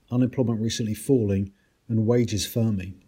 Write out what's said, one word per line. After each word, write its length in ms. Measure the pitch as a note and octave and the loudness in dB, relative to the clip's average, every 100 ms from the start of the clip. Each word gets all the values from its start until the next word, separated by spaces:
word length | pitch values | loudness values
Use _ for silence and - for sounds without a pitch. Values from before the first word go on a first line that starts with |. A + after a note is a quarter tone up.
| _ | _
unemployment 480 | B2 B2 C3+ A#2 A2+ | 0 0 0 -2 0
recently 340 | A2 - G#2+ | -2 -2 -4
falling, 580 | G#2 - C3 G#2 G2 G2 - _ _ - | -4 2 2 2 0 -2 -8 _ _ -2
and 180 | A2 A2 | 0 2
wages 400 | B2 A#2 G#2 - | 2 2 -2 -2
firming. 480 | A#2+ A2+ G2 F#2 F2 | 0 0 0 -6 -12